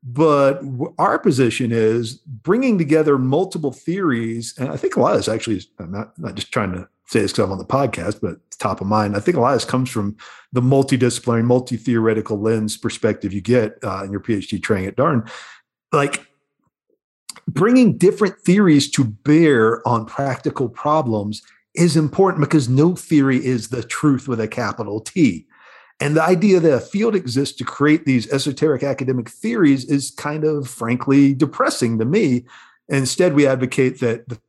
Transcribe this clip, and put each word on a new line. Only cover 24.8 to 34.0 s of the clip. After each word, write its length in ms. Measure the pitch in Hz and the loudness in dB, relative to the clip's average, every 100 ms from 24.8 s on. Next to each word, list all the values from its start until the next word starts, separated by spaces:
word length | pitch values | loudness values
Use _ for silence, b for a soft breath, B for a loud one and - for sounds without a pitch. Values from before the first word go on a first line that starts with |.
| 104 107 | -8 -8
T. 460 | - - 139 82 - b b b b b | -8 2 2 0 -10 b b b b b
And 180 | 143 151 | 0 0
the 60 | |
idea 360 | 160 185 208 185 | 2 4 4 4
that 140 | 165 | 4
a 60 | 135 | 2
field 360 | - 196 226 208 | 0 -2 0 0
exists 400 | 165 120 139 - | -2 -4 -4 -6
to 60 | |
create 420 | 127 - 143 156 - | -12 0 2 2 2
these 240 | 131 107 | 0 0
esoteric 500 | 139 143 131 156 135 | -4 -4 -2 0 0
academic 460 | 139 131 127 127 110 | -2 -4 -4 -4 -6
theories 560 | - 220 233 160 135 123 | -8 -6 2 4 4 0
is 260 | 143 135 | -4 -4
kind 320 | - 147 151 | -8 -8 -2
of, 240 | 156 151 131 | -2 -2 -6
frankly, 680 | - 117 123 - 139 139 135 | -8 -4 -4 2 4 4 4
depressing 640 | 139 - 285 - 120 113 | -2 0 -2 0 -2 0
to 60 | 110 | 0
me. 400 | 185 185 123 123 b b b _ | 2 2 0 -4 b b b _
Instead, 440 | 139 127 - 180 | -2 -2 2 2
we 140 | 147 143 | 4 2
advocate 520 | 131 127 135 127 | 2 -2 0 0
that 280 | 127 | 0